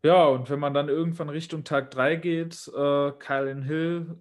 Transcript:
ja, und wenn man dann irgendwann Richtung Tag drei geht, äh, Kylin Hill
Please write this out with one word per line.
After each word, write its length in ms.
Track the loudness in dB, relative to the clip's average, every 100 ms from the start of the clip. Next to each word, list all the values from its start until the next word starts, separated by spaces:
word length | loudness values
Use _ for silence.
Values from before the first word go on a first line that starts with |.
ja, 220 | 6 8 6
und 240 | 4 -2
wenn 100 | -2
man 140 | 0
dann 160 | 0 0
irgendwann 400 | 0 -2 -4 -6
Richtung 340 | -8 -8 -10
Tag 280 | -2 -2 -2
drei 240 | 0 0 2
geht, 520 | -2 -2 -4 -10 -12 -2
äh, 360 | 2 2 0
Kylin 500 | -4 -4 -2 -2 -6
Hill 560 | -4 -2 -2 -4 -8 -14